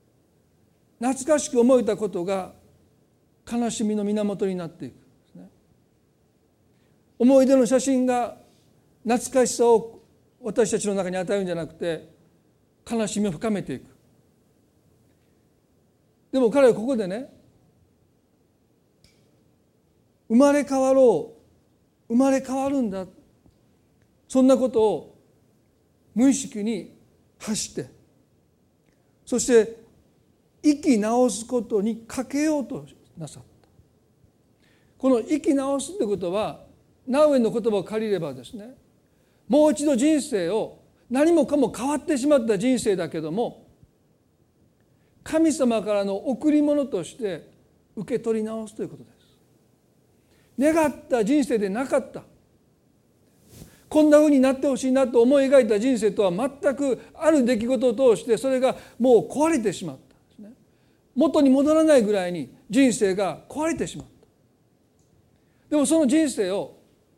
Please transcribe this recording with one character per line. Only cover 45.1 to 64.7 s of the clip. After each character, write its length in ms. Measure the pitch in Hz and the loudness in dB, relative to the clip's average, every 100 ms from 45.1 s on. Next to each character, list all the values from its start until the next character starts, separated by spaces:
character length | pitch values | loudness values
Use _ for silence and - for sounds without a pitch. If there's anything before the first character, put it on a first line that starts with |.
| _ | _
神 300 | - 320 320 | -4 0 2
様 300 | 285 247 226 | 2 0 0
か 100 | 208 | -2
ら 120 | 208 | -2
の 120 | 196 196 | -2 -4
贈 340 | 285 240 302 | -6 -2 0
り 120 | 294 | 2
物 240 | 294 294 262 | 2 0 -2
と 180 | 190 | -6
し 120 | 156 - | -8 -8
て 340 | 208 160 - _ _ _ _ - | -8 -8 -14 _ _ _ _ -14
受 220 | 180 226 | -8 -6
け 40 | |
取 160 | 226 220 | -4 -4
り 60 | |
直 220 | 214 220 214 | -4 -10 -12
す 60 | |
と 80 | - | -12
い 40 | 185 | -12
う 20 | |
こ 80 | 143 | -12
と 80 | |
で 60 | 117 _ _ _ _ _ _ _ _ _ _ _ _ _ _ - | -20 _ _ _ _ _ _ _ _ _ _ _ _ _ _ -2
す。 140 | 294 | 0
願 180 | 330 294 | 2 0
っ 40 | - - | -4 -4
た 160 | 247 | -2
人 200 | 202 294 | 0 0
生 140 | 254 233 | 0 -2
で 100 | 196 | -2
な 180 | 214 269 | -4 -2
か 120 | 294 | -4
っ 120 | - | -4
た。 120 | - - _ _ _ _ _ _ _ _ _ _ _ _ - - _ - | -16 -20 _ _ _ _ _ _ _ _ _ _ _ _ -20 -20 _ -2
こ 140 | 302 | 2
ん 80 | 302 | 6
な 80 | 294 | 6
ふ 60 | |
う 60 | 302 | 6
に 100 | 277 | 4
な 120 | 262 | 2
っ 40 | 262 | 0
て 100 | 294 | -2
ほ 100 | 254 | -2
し 120 | 262 | 0
い 40 | |
な 140 | 262 254 | 0 2
と 160 | 247 | 2
思 180 | 240 285 | 4 4
い 60 | 269 | 4
描 180 | 269 | 4
い 40 | 220 | 4
た 100 | 208 | 0
人 180 | 254 233 | 0 0
生 120 | 208 | -2
と 120 | 190 | 0
は 100 | 196 | -2
全 420 | 175 269 - 294 | 0 -6 -4 -4
く、 260 | 262 277 226 - | -2 -4 -4 -8
あ 160 | - 311 | -2 2
る 140 | 311 | 2
出 140 | 240 240 | 2 0
来 80 | 233 | -2
事 220 | 254 247 | 0 0
を 280 | 226 262 208 | 2 2 2
通 40 | |
し 40 | |
て 120 | 254 202 | 0 -2
そ 120 | 269 | 0
れ 80 | 262 | 0
が 140 | 254 - - - | -2 -4 -12 -2
も 200 | 254 220 | 4 4
う 100 | - | 2
壊 220 | 254 311 | -2 0
れ 100 | 302 | 0
て 120 | 208 | -2
し 120 | 156 | -6
ま 100 | 170 | -12
っ 20 | 131 | -14
た 200 | _ _ | _ _
ん 120 | _ | _
で 60 | |
す 40 | _ | _
ね。 140 | 208 254 _ _ _ _ _ | -20 -20 _ _ _ _ _
元 260 | 247 320 339 | -2 0 4
に 100 | 269 | 4
戻 240 | 269 285 | 4 4
ら 100 | 311 | 2
な 120 | 311 277 | 4 4
い 60 | |
ぐ 100 | 208 | 4
ら 140 | 202 180 | -2 -2
い 40 | |
に 220 | 175 131 - - | -6 -10 -16 -4
人 240 | 226 262 | 2 2
生 220 | 175 196 | 2 0
が 260 | 185 185 139 - | 0 -4 -6 -12
壊 180 | 269 320 | -6 -4
れ 80 | |
て 120 | 320 175 | -4 -8
し 100 | 143 | -10
ま 80 | |
っ 20 | - | -18
た。 60 | _ _ _ _ _ _ | _ _ _ _ _ _